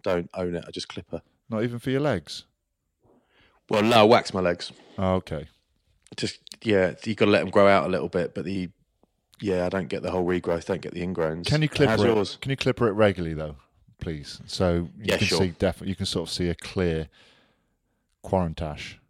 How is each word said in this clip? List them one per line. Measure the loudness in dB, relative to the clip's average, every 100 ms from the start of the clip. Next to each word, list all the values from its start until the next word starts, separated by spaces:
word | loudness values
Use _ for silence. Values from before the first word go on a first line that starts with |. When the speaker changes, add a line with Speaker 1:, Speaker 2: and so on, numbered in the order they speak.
Speaker 1:
Don't | -4 -4 -4
own | -6 -6 -6
it. | -10
I |
just | -12 -12
clip | -14 -12
her. | -14 -14 _ -10
Speaker 2:
Not | -4
even | -4 -4
for | -4
your | -2
legs? | 0 -2 -6 -14 -18 _ _ _ _ _ _ _ _ _ _ _ -2
Speaker 1:
Well, | 2
no, | 6 8
I |
wax | 8 8 4
my | 0
legs. | 0 -2 -6 -16 -16 -2
Speaker 2:
Oh, | 0 0
okay. | -2 -8 -10 _ _ _ _ _ _ -8
Speaker 1:
Just, | -8 -8 -18 -8
yeah, | 0 2 2 0
you | -8 0
gotta | 4
let | 4
'em | 2
grow | 6 6
out | 6 4
a |
little | -2 -2
bit, | -2 -4
but | -6 -8
the, | -6 -8 -10 _ _ _ _ _ -8
yeah, | -2 0 0
I |
don't | -2 -4
get | -6
the | -4
whole | -2 0
regrowth, | 0 0 -4 -2
don't | -6
get | -6
the | -6
ingrowns. | -6 -2 -2 -2 -2
Speaker 2:
Can | 0
you | 0
clipper | 2 2
Speaker 1:
How's | 4
Speaker 2:
it? | 4
Speaker 1:
yours? | 2 0 -4
Speaker 2:
Can | -6
you | -2
clipper | -2 0 0
it |
regularly | 4 4 2 -4 -6
though, | -8 -12 _ _ _ _
please? | -8 -8 -10 -16 -10
So | 0 2 2 -2 -6
you |
Speaker 1:
Yeah, | -2 0
Speaker 2:
can | 0
Speaker 1:
sure. | 2
Speaker 2:
see | 0 0
defi-, | -2 -2 -6
you | -4
can | -4
sort | -4 -6
of |
see | -2 -2
a | -4
clear | -6 -2 0 0 -4 -12 _ _ _ _ _ _ _ _ _ _
quarantash. | -4 -2 -2 -4 -8 -10 -14 -18 _